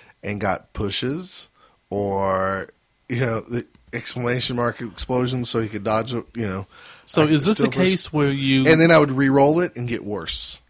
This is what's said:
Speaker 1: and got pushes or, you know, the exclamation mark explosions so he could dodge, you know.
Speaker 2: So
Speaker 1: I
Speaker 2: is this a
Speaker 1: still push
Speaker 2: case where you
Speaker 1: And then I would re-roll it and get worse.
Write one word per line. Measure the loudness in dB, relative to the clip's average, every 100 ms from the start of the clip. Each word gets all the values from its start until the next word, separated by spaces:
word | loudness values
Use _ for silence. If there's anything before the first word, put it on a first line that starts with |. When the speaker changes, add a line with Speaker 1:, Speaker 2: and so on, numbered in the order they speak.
| -20 _
Speaker 1:
and | -10 -4
got | -4 -4 -8
pushes | -8 -6 -4 -4 -6 -10 -14 -16 _ _ _ _
or, | -4 -2 0 0 0 -2 -4 -8 _ _ _ -8
you | -4
know, | -2 -4
the | -6 -8 -8 _ _
exclamation | -10 -8 -4 -2 -2 -2 -2
mark | -2 -4
explosions | -10 -8 -4 -2 0 -2 -2
so | -2
he | -4
could | -4
dodge, | -2 -2 -2
you | -6 -8
know. | -8 -6 -6 -10 -18 -20 -20
Speaker 2:
So | -2 2
Speaker 1:
I | 4
Speaker 2:
is | 4
this | 2
a |
Speaker 1:
still | 2 0
push | 2 2
Speaker 2:
case | 0 -2
where | 0 0
you | 0 2 4 6
Speaker 1:
And | 6
then | 8
I | 6
would | 6
re-roll | 2 4 6 6 4
it | 0 -4
and | -6
get | -6
worse. | -6 -8 -6 -6 -6 -10